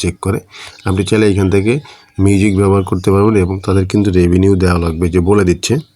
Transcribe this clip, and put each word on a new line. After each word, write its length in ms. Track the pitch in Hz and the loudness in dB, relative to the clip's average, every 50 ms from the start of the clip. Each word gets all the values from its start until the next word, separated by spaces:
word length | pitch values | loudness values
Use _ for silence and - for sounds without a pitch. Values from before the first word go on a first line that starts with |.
| - | -6
চেক 120 | 90 87 - - | -6 -6 -6 -6
করে। 140 | 101 101 - - _ - - - - - - - 104 | -6 -6 -6 -8 _ -20 -20 -20 -20 -20 -10 -6 -4
আপনি 140 | 95 95 98 - | -2 -2 -2 0
চাইলে 180 | 113 110 110 104 95 | 0 2 2 2 2
এখান 160 | 98 98 92 87 | 0 0 0 0
থেকে 180 | 98 98 110 123 151 - - - - _ _ _ - 98 | 0 0 0 -2 -4 -6 -10 -18 -20 _ _ _ 0 0
মিউজিক 280 | 98 101 98 98 107 95 95 | 2 2 2 2 0 0 0
ব্যবহার 240 | 101 98 98 98 92 - | 0 2 2 0 0 -2
করতে 180 | - 92 90 - 98 | -4 -4 0 0 2
পারবেন 200 | 98 101 110 110 101 92 | 2 2 2 2 0 0
এবং 100 | 90 95 95 95 | -2 -4 -6 -4
তাদের 180 | - 92 98 95 95 - | -2 0 0 0 0 0
কিন্তু 160 | 104 101 101 90 90 | 0 0 2 2 2
রেভিনিউ 340 | 87 87 87 92 95 98 98 92 92 | 2 2 2 2 4 2 2 2 2
দেওয়া 160 | 90 87 85 85 | 0 0 0 -2
লাগবে, 220 | 85 80 80 90 87 82 | -4 -4 -4 -4 -2 0
যে 60 | 92 85 90 | 0 0 2
বলে 160 | 104 104 95 90 | 2 2 2 2
দিচ্ছে। 240 | 90 87 - - 110 151 156 - _ | 0 -2 -2 -4 -4 -4 -4 -8 _